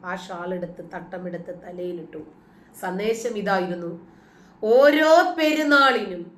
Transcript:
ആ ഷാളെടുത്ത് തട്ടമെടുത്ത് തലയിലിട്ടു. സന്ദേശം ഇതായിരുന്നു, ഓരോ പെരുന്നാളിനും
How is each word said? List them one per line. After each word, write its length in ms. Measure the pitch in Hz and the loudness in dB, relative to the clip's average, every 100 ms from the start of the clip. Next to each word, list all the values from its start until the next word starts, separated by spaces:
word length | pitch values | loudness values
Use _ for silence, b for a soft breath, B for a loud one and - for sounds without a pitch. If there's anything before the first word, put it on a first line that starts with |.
| 180 | -10
ആ 20 | 185 - | -12 -10
ഷാളെടുത്ത് 560 | 175 175 180 170 - 170 | -10 -8 -8 -8 -12 -14
തട്ടമെടുത്ത് 600 | 180 170 180 180 170 175 175 | -14 -14 -12 -10 -12 -12 -16
തലയിലിട്ടു. 580 | 180 180 180 175 160 156 156 _ b b b - | -16 -10 -10 -10 -14 -16 -18 _ b b b -12
സന്ദേശം 520 | 185 185 214 226 240 214 | -8 -4 -4 -4 -6 -6
ഇതായിരുന്നു, 500 | 196 190 180 175 170 - - b b b b b 214 240 | -2 -2 -2 -6 -10 -12 -18 b b b b b 2 6
ഓരോ 360 | 285 311 311 330 370 339 | 6 6 6 6 4 2
പെരുന്നാളിനും 880 | 311 311 294 285 269 226 202 175 170 | 0 2 4 4 4 2 -4 -10 -12